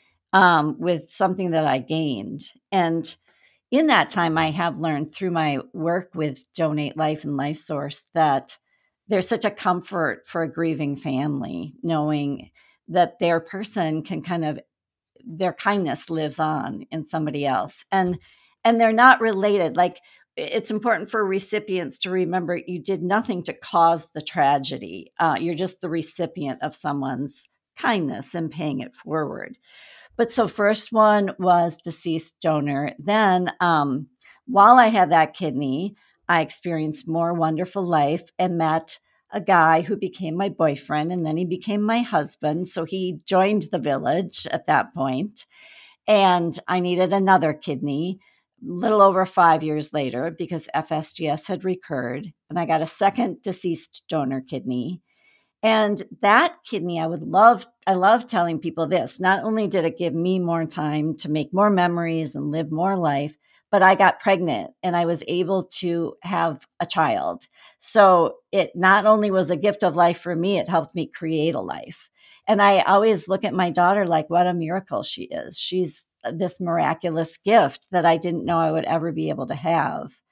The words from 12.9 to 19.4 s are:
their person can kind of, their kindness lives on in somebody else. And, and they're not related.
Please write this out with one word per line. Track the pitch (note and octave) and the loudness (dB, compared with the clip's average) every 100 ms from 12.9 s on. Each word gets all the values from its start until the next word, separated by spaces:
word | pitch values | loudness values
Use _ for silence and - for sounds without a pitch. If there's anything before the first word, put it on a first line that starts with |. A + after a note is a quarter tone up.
| F3+ E3+ - | 0 0 0
their | E3+ E3 | 0 0
person | E3 F#3+ G#3 G#3 D#3+ D#3 | -2 -10 -6 -4 -2 -2
can | D#3 D#3+ | -4 -8
kind | D#3 E3+ | -6 -4
of, | D#3 D3 - _ _ _ _ _ | -4 -6 -12 _ _ _ _ _
their | - E3 F#3 | -18 -4 -4
kindness | - G#3 G3+ E3 C3 - | -2 -2 0 -2 -4 -4
lives | D#3+ D3+ C3+ | -4 -4 -2
on | D#3 D3+ - - - | -2 -2 -6 -10 -10
in | D#3+ D3 | -10 -8
somebody | D#3+ D3+ C#3+ C#3+ | -6 -4 -4 -2
else. | B2+ C3 - - | -2 -4 -10 -4
And, | G3 F3+ F3+ - _ _ _ | 0 0 -4 -10 _ _ _
and | A3+ A#3 | 0 4
they're | A3+ | 4
not | A3 B3+ B3 | 6 4 4
related. | A3+ F#3+ | 2 0